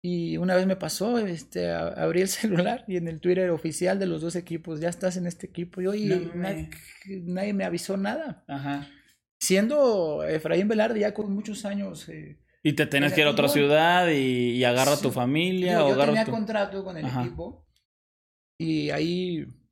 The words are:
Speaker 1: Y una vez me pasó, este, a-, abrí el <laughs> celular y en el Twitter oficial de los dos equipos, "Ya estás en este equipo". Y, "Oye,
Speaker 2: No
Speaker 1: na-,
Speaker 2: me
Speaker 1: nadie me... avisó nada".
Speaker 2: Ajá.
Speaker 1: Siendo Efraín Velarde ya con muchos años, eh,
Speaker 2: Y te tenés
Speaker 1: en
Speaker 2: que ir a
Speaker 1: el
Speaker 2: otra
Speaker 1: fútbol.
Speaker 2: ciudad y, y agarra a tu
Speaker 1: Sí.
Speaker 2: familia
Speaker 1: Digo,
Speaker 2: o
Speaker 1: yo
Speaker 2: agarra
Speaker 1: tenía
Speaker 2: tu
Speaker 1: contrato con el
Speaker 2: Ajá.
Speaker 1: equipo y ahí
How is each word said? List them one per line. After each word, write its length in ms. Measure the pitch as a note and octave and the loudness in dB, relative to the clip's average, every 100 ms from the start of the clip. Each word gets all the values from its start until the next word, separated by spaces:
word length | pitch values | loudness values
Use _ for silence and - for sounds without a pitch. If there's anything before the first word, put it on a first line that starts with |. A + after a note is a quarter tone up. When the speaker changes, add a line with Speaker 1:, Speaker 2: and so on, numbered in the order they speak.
Speaker 1:
Y 360 | F3+ F3 E3 D#3+ | -2 -2 -2 -2
una 180 | F3+ F#3 | 2 2
vez 100 | F#3+ | 2
me 120 | F#3 | 0
pasó, 400 | D#3+ - G3+ B3 | -4 -2 0 0
este, 520 | G3+ E3+ - F3+ F3 | -2 -6 -8 -4 -2
a-, 160 | E3+ E3 | -2 -4
abrí 320 | - D#3+ E3+ | -2 0 2
el 80 | F#3+ - | 0 0
<laughs> 320 | A3 F3 F#3+ | 0 2 2
celular 160 | A#3 - | -2 -4
y 80 | F3+ | -4
en 140 | E3 | -4
el 100 | D#3+ | -4
Twitter 300 | F3+ F3+ F3+ | 0 2 2
oficial 500 | E3 E3+ D3 F3 G3 | 0 -4 -2 0 0
de 60 | F#3+ | -2
los 160 | D#3+ | -2
dos 160 | E3 E3+ | -4 -6
equipos, 420 | E3+ E3 E3 D#3 | -6 -10 -8 -4
"Ya 80 | E3+ | -4
estás 300 | F3 F#3 F3+ | -2 -4 -2
en 100 | F3 | -6
este 200 | E3+ - | -8 -12
equipo". 340 | - F3 - | -10 -8 -4
Y, 60 | F#3 | -2
"Oye, 200 | G#3 G#3 | 0 0
Speaker 2:
No 280 | F#3 E3+ F3 | 0 -2 -6
Speaker 1:
na-, 180 | F#3 | -4
Speaker 2:
me 160 | D#3+ D#3 - - - F#3+ F#3+ E3+ | -6 -8 -14 -20 -20 -14 -10 -6
Speaker 1:
nadie 280 | F3+ G#3 | -4 -2
me... 120 | G3+ F#3 | -2 -2
avisó 320 | F3 - G3 | -4 -4 -4
nada". 480 | G3+ C4+ D4+ - - | -2 -4 -6 -12 -12
Speaker 2:
Ajá. 400 | C#3 C#3+ C#3+ C#3+ - _ _ _ _ | -8 -6 -6 -8 -20 _ _ _ _
Speaker 1:
Siendo 840 | - F#3+ A3 D4 C4 G#3 D#3+ D3 | 2 2 4 4 4 4 0 -2
Efraín 440 | D#3 D#3+ D#3+ E3 G#3 | -2 -2 2 2 2
Velarde 320 | A3 A3 A3 | 2 2 2
ya 120 | G#3 | 0
con 180 | G3+ G#3 | -2 -4
muchos 320 | G3 G#3+ G3 G3+ | -6 -6 -8 -6
años, 420 | G3+ G3 D#3+ - | -6 -6 -10 -14
eh, 300 | D#3+ D3+ D3+ _ _ | -14 -16 -20 _ _
Speaker 2:
Y 100 | D3+ | 0
te 120 | D3+ D3 | 2 2
tenés 260 | C#3+ C#3+ | 2 4
Speaker 1:
en 40 | C#3+ | 4
Speaker 2:
que 60 | |
ir 60 | D3 | 4
a 20 | |
Speaker 1:
el 40 | |
Speaker 2:
otra 140 | D3 C3+ | 4 4
Speaker 1:
fútbol. 180 | D3 C#3+ | 4 6
Speaker 2:
ciudad 400 | D3+ E3 F3+ F3 | 6 6 4 4
y, 440 | D3 C3 B2+ A#2+ B2 | 2 2 2 0 2
y 80 | |
agarra 300 | B2 B2 C3+ | 4 4 4
a 80 | C#3+ | 4
tu 80 | C#3 | 0
Speaker 1:
Sí. 40 | B2 | 0
Speaker 2:
familia 540 | B2 D3+ F3+ F#3 F3+ F3 | 0 2 0 0 2 4
Speaker 1:
Digo, 60 | C#3+ | 4
Speaker 2:
o 20 | |
Speaker 1:
yo 40 | C3+ | 4
Speaker 2:
agarra 160 | D3 | 4
Speaker 1:
tenía 120 | A3 A3 | 2 0
Speaker 2:
tu 60 | |
Speaker 1:
contrato 520 | A3+ G#3+ G#3+ G3 F#3+ | -2 -2 -2 -2 -4
con 140 | F#3+ E3+ | -8 -6
el 80 | B2+ | -4
Speaker 2:
Ajá. 160 | B2+ | -4
Speaker 1:
equipo 460 | A#2+ D#3 F3 C#4 _ _ _ _ _ _ _ _ _ _ | -4 -6 -12 -14 _ _ _ _ _ _ _ _ _ _
y 320 | D#3+ D#3 D3 | -2 0 0
ahí 560 | D3 D#3+ F3 F3+ E3 C3+ B2+ _ | -2 0 0 -2 -4 -8 -16 _